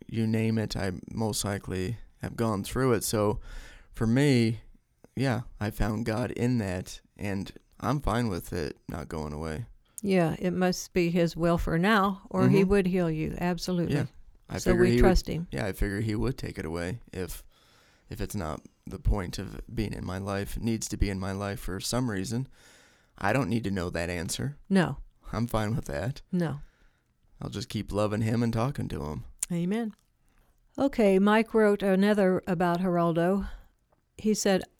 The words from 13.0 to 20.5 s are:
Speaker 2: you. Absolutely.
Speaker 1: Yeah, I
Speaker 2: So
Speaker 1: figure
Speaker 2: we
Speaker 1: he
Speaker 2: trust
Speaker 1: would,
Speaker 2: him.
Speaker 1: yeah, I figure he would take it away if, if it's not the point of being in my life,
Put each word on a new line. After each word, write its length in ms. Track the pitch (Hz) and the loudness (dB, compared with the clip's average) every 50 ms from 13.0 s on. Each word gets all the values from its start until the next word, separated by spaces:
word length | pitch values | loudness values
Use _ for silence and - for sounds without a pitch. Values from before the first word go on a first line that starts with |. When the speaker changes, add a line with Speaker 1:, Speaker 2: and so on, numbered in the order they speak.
| 175 165 | 2 0
Speaker 2:
you. 260 | 160 156 156 151 - - | 0 -2 -2 -4 -4 -2
Absolutely. 560 | 175 175 180 170 - - 180 175 165 - 139 | -2 -2 -2 -2 -2 -2 -2 0 0 0 0
Speaker 1:
Yeah, 120 | 143 123 131 - - - - - - _ - | 0 -2 -2 -6 -14 -20 -20 -20 -20 _ -8
I 80 | - 92 | -8 -4
Speaker 2:
So 140 | - - - | 2 2 4
Speaker 1:
figure 100 | 117 120 | 6 6
Speaker 2:
we 80 | 120 120 | 6 6
Speaker 1:
he 60 | 123 | 6
Speaker 2:
trust 300 | - 190 185 165 - - | 8 8 6 6 2 0
Speaker 1:
would, 60 | - | -4
Speaker 2:
him. 120 | 160 170 - | -6 -6 -6
Speaker 1:
yeah, 160 | - 135 120 | -6 -4 -4
I 60 | 98 95 | -4 -2
figure 280 | - 104 104 98 101 107 | -2 -2 -2 0 -2 -2
he 120 | 113 107 | -2 0
would 220 | 107 113 117 131 | 0 0 -2 -2
take 220 | - - - - 98 | -4 -6 -10 -8 -8
it 80 | 92 | -8
away 320 | 80 80 85 87 90 117 120 - - - | -6 -4 -4 -4 -4 -6 -8 -10 -12 -8
if, 300 | 92 92 82 - - - - _ _ _ _ _ _ _ _ _ _ _ - | -8 -6 -6 -8 -12 -16 -20 _ _ _ _ _ _ _ _ _ _ _ -12
if 100 | - - | -8 -8
it's 140 | 101 92 - | -6 -6 -6
not 260 | 104 85 78 73 - - - _ _ - | -6 -4 -4 -6 -8 -10 -16 _ _ -16
the 120 | - 92 95 | -12 -10 -2
point 400 | - - - 104 90 - - - | 0 0 2 2 0 -4 -6 -8
of 220 | 98 - 53 - - - 113 | -8 -8 -10 -12 -12 -8 -4
being 200 | 120 107 101 - | -4 -4 -4 -4
in 100 | - 117 | -6 -6
my 140 | 127 90 95 | -6 -6 -6
life, 400 | 95 101 98 98 101 - | -4 -4 -4 -4 -4 -4